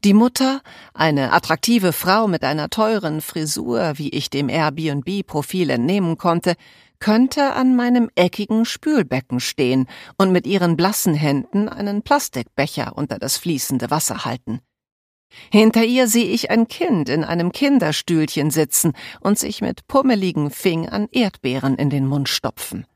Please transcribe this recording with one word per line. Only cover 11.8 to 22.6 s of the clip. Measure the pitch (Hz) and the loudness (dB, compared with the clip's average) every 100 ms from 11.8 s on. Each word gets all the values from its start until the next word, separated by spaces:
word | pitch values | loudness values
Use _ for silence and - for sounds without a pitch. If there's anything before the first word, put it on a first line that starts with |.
| 202 208 | -4 -4
Plastikbecher | - 285 - 127 113 - 143 - - - | 0 0 0 -8 -6 -4 -4 -4 -8 -6
unter | 147 101 | -6 -6
das | 131 - | -6 -4
fließende | 175 143 - 131 120 | -4 -4 -2 -4 -2
Wasser | 156 - 104 | -2 -2 -6
halten. | 113 123 - 120 _ _ _ _ _ _ _ - - | -6 -8 -8 -10 _ _ _ _ _ _ _ -20 2
Hinter | 208 220 226 | 4 6 4
ihr | 226 247 247 | 2 2 4
sehe | 226 190 | 2 2
ich | 226 - | -2 0
ein | 220 226 | 0 0
Kind | - 349 196 135 | -2 0 0 0
in | 147 | -2
einem | - 170 175 | 0 0 -2
Kinderstühlchen | - 277 277 160 151 - 165 156 - 147 | 0 2 4 2 -2 0 0 0 0 0
sitzen | 151 151 - 170 - - - | 0 0 0 0 -2 -12 -6
und | 190 208 | -2 0
sich | - - | -2 -4
mit | 208 - _ | -6 -6 _
pummeligen | 269 269 214 190 151 147 | 2 2 2 0 -2 -4
Fingern | - 190 165 165 202 208 | -2 0 0 -4 -6 -2
Erdbeeren | 254 208 - - 131 135 135 | 0 -2 -2 -4 -2 -2 0
in | 143 | 0
den | 143 135 | 0 0
Mund | 143 135 | -2 -2
stopfen. | - 110 - | -4 -6 -10